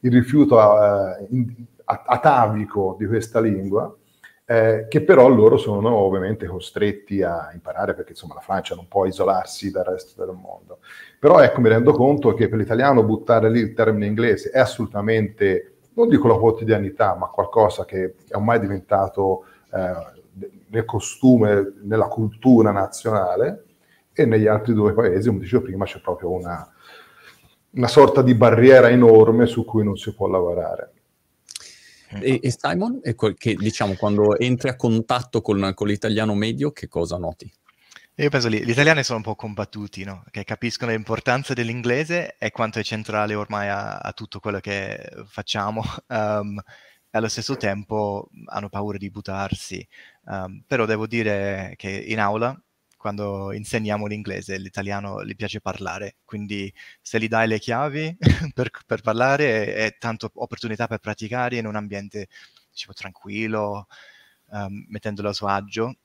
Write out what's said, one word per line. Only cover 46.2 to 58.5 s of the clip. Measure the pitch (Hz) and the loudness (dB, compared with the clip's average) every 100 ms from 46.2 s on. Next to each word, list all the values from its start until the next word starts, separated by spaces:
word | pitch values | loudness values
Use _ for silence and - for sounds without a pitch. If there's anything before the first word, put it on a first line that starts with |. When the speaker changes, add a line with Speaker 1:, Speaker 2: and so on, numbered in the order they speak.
| 107 107 104 101 - - _ _ _ | -4 -4 -6 -12 -16 -20 _ _ _
Speaker 3:
e | 110 | -6
allo | 110 | -4
stesso | - 110 135 | -6 -8 -6
tempo | 107 98 104 107 104 101 - - - | -6 -6 -6 -6 -4 -6 -12 -20 -14
hanno | - 104 | -12 -10
paura | 101 104 101 | -10 -10 -10
di | 98 | -12
buttarsi. | 101 98 95 98 - - 92 95 - - _ - | -14 -12 -10 -8 -8 -10 -16 -18 -20 -20 _ -14
Ehm, | 98 92 101 _ | -12 -12 -16 _
però | 135 110 | -4 -2
devo | 107 110 | -4 -4
dire | 117 107 101 98 98 92 92 | -4 -4 -4 -6 -8 -12 -14
che | 98 | -12
in | 98 - 110 | -12 -8 -4
aula, | 101 110 120 135 _ _ _ _ | -2 -2 -6 -8 _ _ _ _
quando | 110 104 104 98 98 | -12 -8 -8 -8 -10
insegniamo | 98 104 117 107 104 104 | -12 -8 -6 -4 -6 -6
l'inglese, | 107 98 95 95 95 | -10 -10 -12 -10 -12
l'italiano | 95 - 98 101 101 101 101 | -12 -12 -8 -8 -10 -12 -14
gli | 98 | -12
piace | 107 - | -12 -10
parlare, | - 92 95 92 101 _ | -10 -10 -10 -12 -14 _
quindi | _ 107 104 101 98 - - _ | _ -14 -10 -10 -10 -14 -20 _
se | - 113 | -8 -6
gli | 110 | -4
dai | 113 113 | -2 -2
le | 107 | -2
chiavi | - 120 147 143 156 175 | -4 -6 -6 -6 -10 -2
<laughs> | - - 156 | 0 0 -2